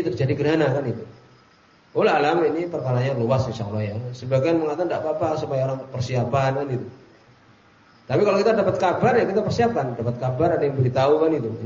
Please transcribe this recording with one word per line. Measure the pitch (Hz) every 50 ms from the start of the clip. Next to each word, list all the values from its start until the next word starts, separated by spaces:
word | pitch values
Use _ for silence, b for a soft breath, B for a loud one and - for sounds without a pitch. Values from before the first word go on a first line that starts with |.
| 175
terjadi | - - - 139 127 147 139
gerhana | 139 147 160 165 147 131
kan | 127 143 135
itu. | 120 104 - - - - - - - - - _ _ _ _ _ _ _ _ _ _
Wallahu | - 151 202 214 165 147
alam, | 143 151 165 175 165 147 147
ini | 165 175 170
perkaranya | 165 135 127 127 123 123 123 135 127 120
luas | 117 113 131 - - 110
insya | - - 104
Allah | 101 107 107 107 101
ya. | 107 120 123 - -
Sebagian | - 127 127 135 131 139 165 165 160
mengatakan | 156 151 147 160 180 120 -
ndak | -
apa-apa | 156 156 151 - 175 156 156 -
supaya | 147 139 139 131 131
orang | 135 135 135 - -
persiapan | - 127 123 - 127 120 117 113 135 135 135 135 135 143
kan | 143 139
itu. | 127 - - - - - - - - _ _ _ - _ _ - - _ _ _ _ _ _ _ _ _
Tapi | _ - 127 165 208
kalau | 208 196 208
kita | 202 226 220
dapat | 208 185 185 180 -
kabar | 190 180 165 - 196 240 254
ya | 233 180
kita | 175 196 214
persiapkan, | 208 - - - 233 233 - 160 131 127 117
dapat | 120 110 120 117 -
kabar | 131 127 - - 165 170 160 147
ada | 147
yang | 143 135 127
beritahu | 127 120 - 135 131 143 151 151
kan | 160 160 160
itu. | 143 117 110 110 - 110